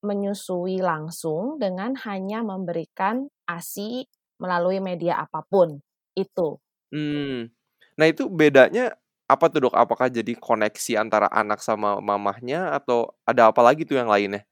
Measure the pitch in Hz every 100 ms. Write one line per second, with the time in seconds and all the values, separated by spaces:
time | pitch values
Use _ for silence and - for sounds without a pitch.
0 | 208 202 202 202 - 180 180 190 185 156
1 | 156 165 165 156 226 311 208 185 220 269
2 | 220 196 190 220 226 190 180 170 160 -
3 | 190 247 285 _ - 170 - - 208 247
4 | 262 _ _ _ 180 175 175 190 190 175
5 | 170 - 151 156 - 190 165 147 _ _
6 | _ - 190 - 160 143 _ _ _ 147
7 | 151 147 143 127 117 _ _ _ _ -
8 | 156 156 262 175 151 139 - 220 254 -
9 | _ _ _ 135 165 151 127 - 120 117
10 | 127 120 110 120 - 113 107 - - 110
11 | 110 107 101 - 107 104 - 107 104 101
12 | 104 101 101 101 123 151 185 143 - 120
13 | 113 _ - 117 113 110 120 151 156 135
14 | 117 104 101 101 _